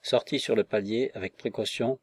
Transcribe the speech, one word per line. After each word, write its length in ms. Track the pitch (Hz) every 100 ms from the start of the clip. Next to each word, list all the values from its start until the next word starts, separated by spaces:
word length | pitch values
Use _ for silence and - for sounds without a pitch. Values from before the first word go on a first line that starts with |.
Sorti 360 | - 123 - 143
sur 160 | -
le 100 | 110
palier 460 | 101 110 98 113 131
avec 240 | - 95 _
précaution 600 | 120 104 107 - 120 131